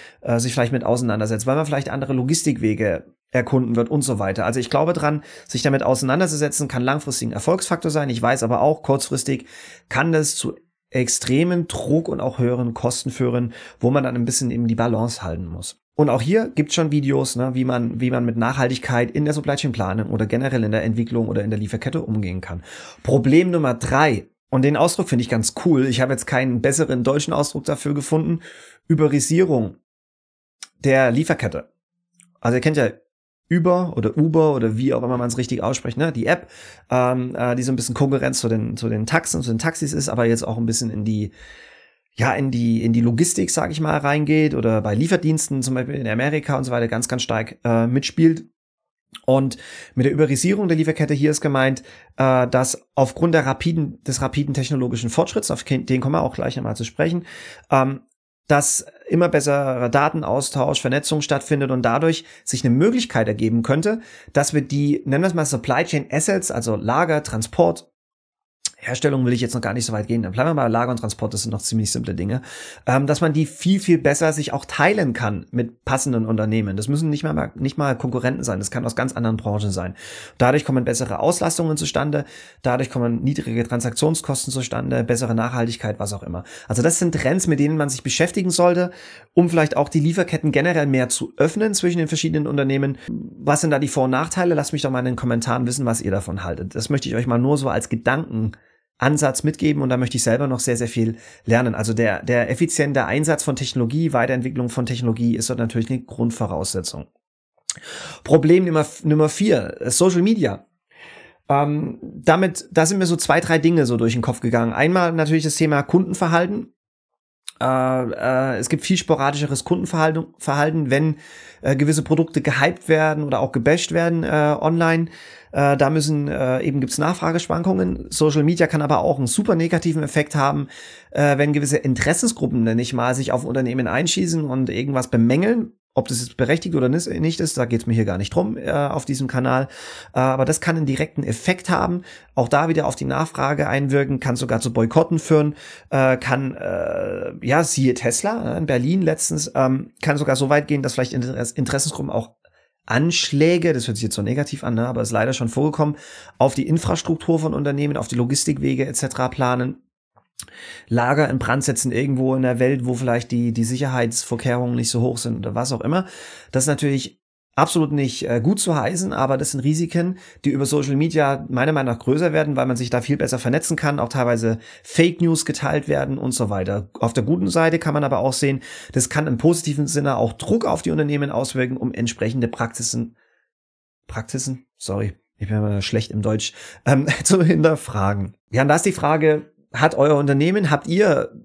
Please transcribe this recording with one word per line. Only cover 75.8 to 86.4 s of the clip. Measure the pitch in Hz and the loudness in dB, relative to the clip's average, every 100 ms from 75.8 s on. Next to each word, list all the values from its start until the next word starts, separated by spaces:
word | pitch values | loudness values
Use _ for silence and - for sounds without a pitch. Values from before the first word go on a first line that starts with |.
passenden | - 135 143 117 110 | -4 -2 0 0 0
Unternehmen. | 110 107 113 101 98 | 0 0 0 0 -2
Das | 107 | -2
müssen | 147 160 | 0 0
nicht | 147 156 | -2 -2
mal, | 151 131 - | -4 -4 -4
nicht | 135 - | -4 -2
mal | 143 120 | -2 -2
Konkurrenten | 127 123 127 123 123 | -2 -2 -2 -2 -2
sein, | 95 | -4
das | 101 | -4
kann | 123 117 | -4 -4
aus | - | -2
ganz | 131 | -4
anderen | 127 113 110 | -2 -2 -2
Branchen | 107 104 104 | -2 -2 -2
sein. | 92 90 92 - - - - | -4 -6 -10 -16 -18 -10 0
Dadurch | 123 147 | 2 2
kommen | 147 131 123 | 2 0 0
bessere | 117 131 95 | -2 -2 -2
Auslastungen | 160 175 165 170 165 151 | 0 0 0 0 0 0
zustande, | 151 139 147 147 139 - - - | -2 -2 -2 -2 -4 -12 -20 -6
dadurch | 127 127 127 | -2 0 -2
kommen | 127 120 117 | -2 0 0
niedrige | 131 143 120 117 117 | 0 -2 -2 -2 -2
Transaktionskosten | 120 120 117 151 160 - 135 - | -2 -2 0 0 0 -2 -4 -4
zustande, | 131 120 117 131 123 | -6 -4 -4 -2 -2
bessere | 117 120 117 113 | 0 0 0 0
Nachhaltigkeit, | 120 123 117 113 107 104 | -2 -2 -4 -4 -6 -6
was | 101 | -6
auch | 101 | -8
immer. | - 85 | -8 -10